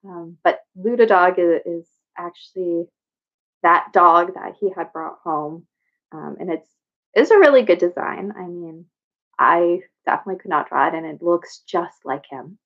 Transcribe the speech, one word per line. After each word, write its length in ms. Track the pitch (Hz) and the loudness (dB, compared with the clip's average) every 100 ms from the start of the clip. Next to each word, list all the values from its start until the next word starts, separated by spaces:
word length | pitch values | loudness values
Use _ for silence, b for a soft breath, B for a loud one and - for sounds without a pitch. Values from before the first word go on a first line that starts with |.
| 196 | -16
Um, 320 | 175 170 175 | -16 -16 -4
but 160 | 170 - _ 185 | -2 -2 _ -8
Luda 300 | 202 240 226 | -4 2 4
Dog 320 | 190 180 180 | 4 4 2
i-, 220 | 175 160 175 | 2 0 -2
is 220 | 170 165 _ _ - | -12 -12 _ _ -16
actually 680 | 175 - - 190 180 170 170 _ _ _ _ _ _ _ | -16 -16 -16 -8 -4 -4 -6 _ _ _ _ _ _ _
that 240 | 170 - - | 2 2 2
dog 420 | 190 175 170 175 185 | 4 6 4 2 -8
that 180 | - - | -16 -6
he 100 | 202 180 | -6 -6
had 180 | 170 | -12
brought 240 | 165 160 - | -10 -12 -12
home. 420 | 170 151 151 165 170 _ _ _ _ | -6 -6 -6 -12 _ _ _ _ _
Um, 260 | 156 147 - | -16 -14 -12
and 120 | 175 | -8
it's, 180 | 160 _ _ _ _ _ | -8 _ _ _ _ _
it's 180 | - 294 | 0 4
a 80 | 427 | 6
really 240 | 311 269 | 8 6
good 160 | 220 175 | 4 2
design. 540 | 175 - - - 202 - | 0 -2 -10 -10 -12 -12
I 60 | |
mean, 420 | 180 175 165 160 175 _ _ _ _ - | -14 -14 -16 -18 -20 _ _ _ _ 0
I 400 | 123 170 175 180 - _ - | 2 2 0 -2 -6 _ -6
definitely 360 | - 202 185 | -6 -6 -12
could 80 | - | -4
not 200 | 151 - | -4 -2
draw 180 | 139 160 | -2 -2
it, 60 | |
and 120 | 165 160 | -2 -10
it 180 | 147 | -6
looks 400 | 170 170 - - - | -2 -2 -4 -20 -8
just 380 | 175 170 _ - | -6 -6 _ -10
like 200 | 139 _ | -10 _
him. 280 | 135 151 208 | -18 -18 -20